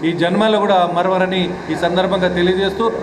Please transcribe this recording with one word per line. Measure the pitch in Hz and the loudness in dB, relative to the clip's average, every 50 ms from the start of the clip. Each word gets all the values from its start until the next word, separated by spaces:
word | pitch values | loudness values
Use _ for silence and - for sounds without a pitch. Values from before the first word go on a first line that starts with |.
| - | -2
ఈ | 160 175 147 165 | -2 -2 0 0
జన్మలో | 175 185 202 214 220 214 208 202 | 0 2 2 2 2 2 2 2
కూడా | 202 196 185 175 170 175 175 | 2 2 2 2 2 0 0
మరవరని | 180 190 190 185 185 185 190 185 180 - - - - - 160 | 0 0 2 0 0 0 0 -2 -2 -2 -4 -8 -6 -6 -4
ఈ | 156 170 | -2 -2
సందర్భంగా | 170 175 180 185 175 190 190 180 180 180 180 | 0 0 0 0 0 0 0 0 0 0 0
తెలియజేస్తూ | 180 180 185 185 196 190 190 - 226 226 226 - | 2 2 2 2 0 -2 -2 -2 -2 -2 -2 -4